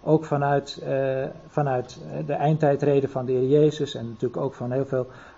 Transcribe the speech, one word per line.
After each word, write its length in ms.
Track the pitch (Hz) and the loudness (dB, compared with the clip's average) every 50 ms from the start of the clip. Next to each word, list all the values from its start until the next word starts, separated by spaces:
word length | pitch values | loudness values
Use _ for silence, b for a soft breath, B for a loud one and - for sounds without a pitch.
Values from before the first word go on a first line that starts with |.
| - | 2
ook 220 | 151 156 156 156 | 2 2 2 2
vanuit, 540 | - 147 139 143 143 143 143 139 - - - - | 0 -2 0 0 2 0 0 -2 -4 -14 -10 -6
eh, 420 | 143 139 135 135 135 131 131 131 - - - - | -4 -2 -2 -2 -2 -2 -4 -6 -8 -10 -14 -20
vanuit, 520 | - - 151 147 139 131 127 127 - - - 151 151 | -6 -4 -2 -2 0 -2 -2 -4 -6 -14 -16 -14 -10
eh, 140 | 147 147 160 | -8 -8 -6
de 80 | 147 143 | -4 -4
eindtijdreden 760 | - 139 151 156 151 156 143 139 139 143 143 143 139 135 135 | 0 2 2 2 4 4 2 4 4 2 4 4 4 2 0
van 160 | - 131 127 | -4 -4 -2
de 60 | 123 | 0
Heer 160 | 127 127 131 | 0 0 4
Jezus 480 | 131 143 147 151 151 147 - 143 - - | 4 6 6 6 4 4 0 -6 -6 -6
en 100 | 123 117 | -10 -10
natuurlijk 300 | 117 117 - 131 120 - - | -10 -6 -4 -4 -4 -2 -4
ook 120 | 143 135 - | -4 -4 -4
van 180 | - 127 123 | -6 -6 -4
heel 140 | 123 135 139 | -2 -2 -2
veel 220 | 135 135 131 127 127 B B B B B | 0 -2 -2 -2 -4 B B B B B